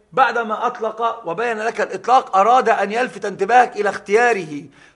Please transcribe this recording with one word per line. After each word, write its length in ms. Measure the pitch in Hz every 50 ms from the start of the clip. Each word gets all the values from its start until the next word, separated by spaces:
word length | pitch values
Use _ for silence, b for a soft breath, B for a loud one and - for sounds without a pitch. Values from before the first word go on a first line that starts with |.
| _ _ 160
بعدما 540 | 208 269 233 220 240 226 214 214 196 220
أطلق 640 | 247 - - 220 214 214 220 233 226 220 - - 165
وبين 300 | 165 175 233 240 226 214
لك 220 | 214 233 220 214
الإطلاق، 560 | 196 - 180 190 - 226 247 262 - - -
أراد 320 | 190 196 220 247 262 247 226
أن 240 | 208 196 202 196 208
يلفت 320 | 233 254 214 - 196 214
انتباهك 520 | 202 190 165 196 196 233 254 247 247 -
إلى 120 | 208 202 202
اختياره، 760 | 196 - - - 202 226 247 240 226 196 165 151 147 143 160 135 b b b b b